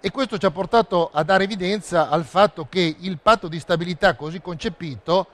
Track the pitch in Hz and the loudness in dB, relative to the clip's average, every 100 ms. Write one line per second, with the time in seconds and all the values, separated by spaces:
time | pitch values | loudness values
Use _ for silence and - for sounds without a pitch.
0 | - 269 262 202 190 175 185 233 214 180 | -6 -4 -4 0 -2 -2 0 2 2 0
1 | 165 147 160 190 196 214 180 208 - 170 | 0 0 2 2 2 -2 -4 -4 0 0
2 | 139 156 156 180 202 - 151 185 170 156 | 2 0 0 2 2 2 -6 0 0 -2
3 | 180 175 - 220 175 165 - 170 175 180 | -8 -2 2 2 0 -10 -2 -2 -2 0
4 | 196 135 147 170 180 170 226 170 170 120 | 0 0 -8 -10 -10 -8 -8 -8 -10 -10
5 | - 180 180 | 0 0 0